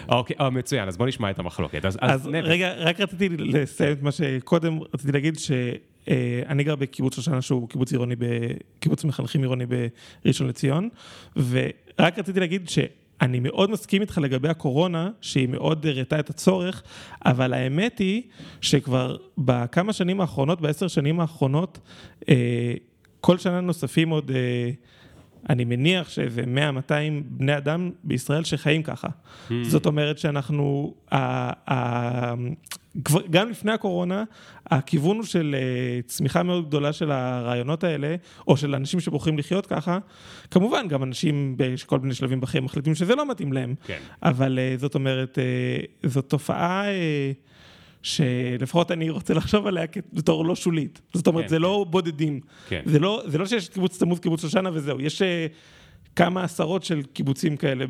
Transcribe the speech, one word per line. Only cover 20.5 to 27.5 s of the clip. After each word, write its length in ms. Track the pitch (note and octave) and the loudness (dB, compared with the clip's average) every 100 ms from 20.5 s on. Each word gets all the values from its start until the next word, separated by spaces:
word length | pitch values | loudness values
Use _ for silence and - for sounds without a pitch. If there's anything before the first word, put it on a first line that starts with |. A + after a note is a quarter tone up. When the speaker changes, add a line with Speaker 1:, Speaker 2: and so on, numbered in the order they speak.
| F3 | 0
Speaker 2:
בעשר 260 | D3+ D3 F3+ | -2 -2 0
שנים 320 | - C#3+ E3+ | 0 2 0
האחרונות, 600 | D#3+ - C3+ D3 F#3 - - - - - - | -2 0 2 2 0 -6 -20 -20 -20 -12 4
אה, 440 | B2+ A#2+ A#2+ A#2+ - - _ _ _ | 4 4 0 -2 -4 -10 _ _ _
כל 160 | - F3 | 4 4
שנה 240 | F#3 F3+ | 2 0
נוספים 480 | F3+ E3 C3 E3 E3 | 0 -2 0 0 2
עוד, 220 | D#3 C3+ | 0 0
אה, 380 | C3 B2 B2 A#2+ - _ - - - - - - | -2 0 0 -2 -6 _ -20 -20 -20 -20 -12 -2
אני 160 | B2 A#2+ | 0 2
מניח 440 | A#2+ D3+ F#3 D#3 | 2 4 2 -2
שזה 340 | - C3+ A#2 B2+ | -4 -2 -2 -2
מאה, 240 | C3 D3+ | 0 0
מאתיים 520 | C3 - D3 D3+ D3 C3+ | -2 -2 0 0 -4 -6
בני 280 | B2+ C3+ | -2 0